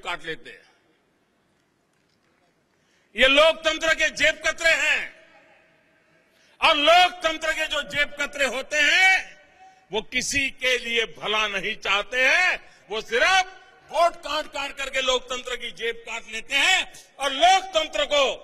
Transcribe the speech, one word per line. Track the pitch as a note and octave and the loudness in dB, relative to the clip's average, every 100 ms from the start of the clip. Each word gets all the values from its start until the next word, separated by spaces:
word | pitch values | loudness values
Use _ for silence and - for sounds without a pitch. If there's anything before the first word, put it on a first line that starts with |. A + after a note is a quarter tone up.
काट | F#3 F3 | -8 -8
लेते | E3 D#3 B2 | -8 -12 -14
हैं। | G2 _ _ _ _ _ _ _ _ _ _ _ _ _ _ _ _ _ _ _ _ _ _ _ _ _ G#3 | -20 _ _ _ _ _ _ _ _ _ _ _ _ _ _ _ _ _ _ _ _ _ _ _ _ _ 2
ये | C4 | 4
लोकतंत्र | C#4 D#4+ - D#4+ D#4 D#4+ | 6 6 4 -2 -2 0
के | D#4 D#4 | 0 0
जेब | - D4 D#4 E4 | 2 0 0 -4
कतरे | D#4 E4 D4 | 0 0 2
हैं | D4+ C4 D#3+ - - - _ _ _ _ _ _ _ _ _ _ _ _ | 0 -2 -4 -14 -20 -20 _ _ _ _ _ _ _ _ _ _ _ _
और | C#4 D4+ | 2 4
लोकतंत्र | D4 F4 F4+ F4+ D#4+ D#4+ D#4+ | 6 6 6 2 -4 -2 -4
के | D#4 D#4 | -2 -4
जो | D4+ | -4
जेब | - C#4+ D4 - | -4 -4 -4 -4
कतरे | - C#4+ C4+ | -8 -2 -2
होते | B3 C4+ D4+ | -2 -4 0
हैं, | D4 F4 F#4+ F#4+ - - _ _ - _ _ | 2 4 4 4 -2 -16 _ _ -20 _ _
वो | G#3 | -8
किसी | - B3+ - C#4 C4+ | -4 -6 -2 -2 -4
के | - B3+ B3 | -2 -2 -2
लिए | A3+ A#3 A3+ | -2 -2 -4
भला | - F3+ G#3+ G#3+ | -6 -4 -2 -2
नहीं | G3 F#3+ G#3 | -4 -6 -6
चाहते | A3 G3 G3+ B3+ C4 | -2 -2 -2 0 2
हैं, | E4 F4+ C#4 - - - | 2 0 -2 -10 -20 -12
वो | G#3+ | -10
सिर्फ | - A#3 E4 F#4+ F#4 - - - - | -4 0 2 2 0 -10 -20 -20 -6
वोट | C#4+ E4+ E4+ | 0 0 0
काट | - D4+ D4+ | -6 -6 -6
काट | C#4+ C#4 C#4 | -8 -10 -8
करके | C4 C4 | -6 -2
लोकतंत्र | C4 B3 B3 B3 B3 A#3+ | 0 -2 -4 -10 -8 -10
की | A#3 | -10
जेब | F#3+ A3+ A#3 | -8 -8 -8
काट | A#3 A3+ A3 | -12 -12 -10
लेते | A3 G#3+ C4+ | -12 -4 0
हैं | E4 F#4 - - - - | 2 2 -2 -12 -20 -6
और | C#4 | -4
लोकतंत्र | C4+ F4 F#4+ F#4+ D#4+ D#4 D4+ C#4+ | 4 4 4 2 -4 -2 -4 0
को | C#4+ B3+ E3+ | 2 0 -2